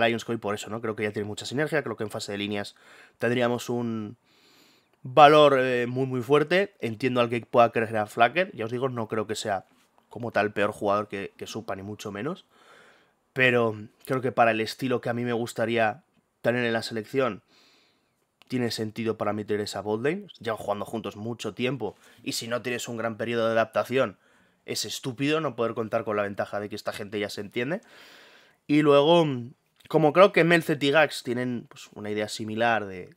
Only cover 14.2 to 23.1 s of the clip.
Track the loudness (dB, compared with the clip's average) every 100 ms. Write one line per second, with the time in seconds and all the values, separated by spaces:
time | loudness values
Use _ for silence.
14.2 | -2 4 4 4 -2 -4 -2 -2 -2 -4
15.2 | -2 -2 -4 -4 -2 2 0 -2 _ _
16.2 | _ _ -2 0 0 -2 -4 -8 -6 -2
17.2 | -2 -2 _ _ _ _ _ _ _ _
18.2 | _ _ -6 -4 -2 -4 -6 -4 -4 -2
19.2 | -2 -4 -2 -4 -4 -6 -4 -2 -2 -4
20.2 | -8 -12 -8 -6 -4 -6 -4 -8 -8 -10
21.2 | -10 -8 -8 -4 -4 -4 -8 -10 -20 -16
22.2 | -10 -8 -6 -6 -4 -6 -6 -6 -6